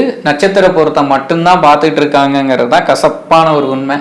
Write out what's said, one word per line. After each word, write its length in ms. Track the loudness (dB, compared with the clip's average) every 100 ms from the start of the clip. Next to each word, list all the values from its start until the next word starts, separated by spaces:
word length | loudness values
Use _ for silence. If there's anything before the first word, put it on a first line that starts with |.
| 0 -4
நட்சத்திர 480 | -4 0 0 2 2
பொருத்தம் 360 | 2 0 0 0
மட்டும்தான் 560 | -2 -2 -2 2 2
பார்த்துட்டு 380 | 4 2 2 0
இருக்காங்கங்கிறது 680 | 0 0 0 0 -2 0 0
தான் 160 | 0
கசப்பான 680 | 0 0 0 -2 0 0 2
ஒரு 140 | 0 -2
உண்மை. 280 | -4 -4 -6